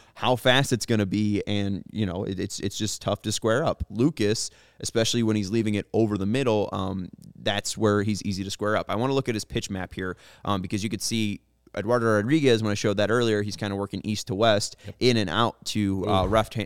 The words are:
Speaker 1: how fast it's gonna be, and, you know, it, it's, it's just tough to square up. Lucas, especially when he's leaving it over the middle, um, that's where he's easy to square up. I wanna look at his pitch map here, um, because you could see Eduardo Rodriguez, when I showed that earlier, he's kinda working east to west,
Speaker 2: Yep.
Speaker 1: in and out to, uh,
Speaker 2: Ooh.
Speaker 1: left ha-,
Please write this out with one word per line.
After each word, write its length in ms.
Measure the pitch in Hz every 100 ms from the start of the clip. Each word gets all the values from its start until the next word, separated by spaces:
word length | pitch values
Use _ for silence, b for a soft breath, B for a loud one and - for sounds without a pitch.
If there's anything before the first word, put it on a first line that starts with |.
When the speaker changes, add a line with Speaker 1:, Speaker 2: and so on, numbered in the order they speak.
| b
Speaker 1:
how 220 | b 113 127
fast 360 | 127 127 131
it's 140 | 123 -
gonna 200 | 107 98
be, 360 | 104 104 101 -
and, 360 | 101 101 98 -
you 160 | - 98
know, 160 | 87
it, 160 | 107 92
it's, 220 | 95 -
it's 180 | 98 -
just 240 | 107 -
tough 180 | - 104
to 100 | 107
square 320 | - 113 120
up. 200 | 156 - -
Lucas, 600 | 101 147 - 104 113 - b b b
especially 440 | - 117 110 120
when 140 | 113 107
he's 140 | 95
leaving 240 | 113 110
it 120 | 104 -
over 240 | 104 110 101
the 80 | 98
middle, 420 | 131 123 107 98
um, 360 | 98 95 95 90 - - -
that's 340 | 107 101 - -
where 240 | 107 104
he's 200 | 101 98
easy 220 | 104 95
to 60 | 95
square 260 | - 104 104
up. 100 | 85
I 60 | 101
wanna 180 | 131
look 140 | 135 127
at 60 |
his 100 | 107
pitch 260 | - 95 -
map 240 | 95 90
here, 220 | - 92 87 B B
um, 160 | - 98
because 240 | 92 104
you 60 | 104
could 120 | 104
see 380 | - 117 107 - _ _ _ -
Eduardo 300 | 104 123 117
Rodriguez, 560 | 107 110 160 135 113
when 100 | 110
I 20 |
showed 220 | 104 110 101
that 140 | 101
earlier, 320 | 120 117 104
he's 140 | 104 -
kinda 200 | 104 98
working 240 | 101 98
east 260 | 104 104 -
to 60 |
west, 420 | 95 113 104 - - 101
Speaker 2:
Yep. 80 | B
Speaker 1:
in 180 | 123 113
and 100 | 92
out 340 | 95 117 - -
to, 400 | 107 98 95 95
uh, 160 | 95
Speaker 2:
Ooh. 40 | 92
Speaker 1:
left 260 | 110 110
ha-, 100 | 113